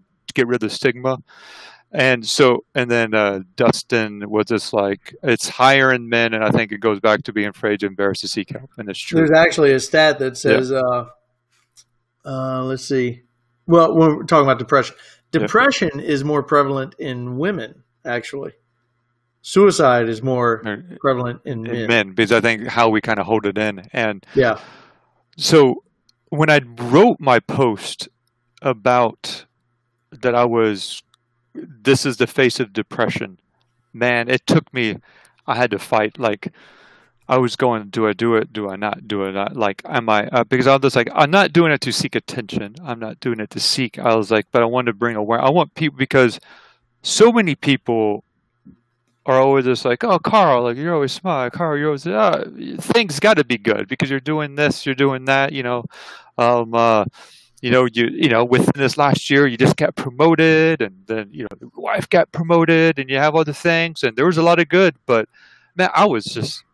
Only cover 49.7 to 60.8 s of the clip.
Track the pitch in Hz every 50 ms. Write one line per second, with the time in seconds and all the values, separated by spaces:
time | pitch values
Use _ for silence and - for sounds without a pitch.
49.7 | 123 117 - 131 120 - - 233 190 165 - - - 220 190 160 131 123 120 120
50.7 | 120 131 151 170 175 151 143 131 - - - 185 165 139 127 123 - - 175 160
51.7 | 151 143 147 156 147 135 139 170 190 214 220 190 160 - - - - - - -
52.7 | - - - - - 240 226 180 143 139 - 208 220 160 139 120 123 107 98 113
53.7 | 104 104 101 - - - - 131 139 135 131 147 156 156 151 143 139 143 147 143
54.7 | - - - 143 131 127 139 139 135 131 127 135 135 135 139 139 143 139 123 120
55.7 | 123 120 120 - - - - - - - - _ _ - 120 117 120 120 117 113
56.7 | 117 117 117 117 113 107 101 - - - - - - _ _ _ _ _ - 123
57.7 | 120 127 127 123 113 120 117 113 - - - 139 117 113 120 123 127 123 - -
58.7 | - 143 139 123 - 151 143 143 147 - - - 139 139 143 135 117 113 127 -
59.7 | 160 - 151 143 - - - 135 120 127 151 165 165 160 160 160 160 156 160 160
60.7 | 165 143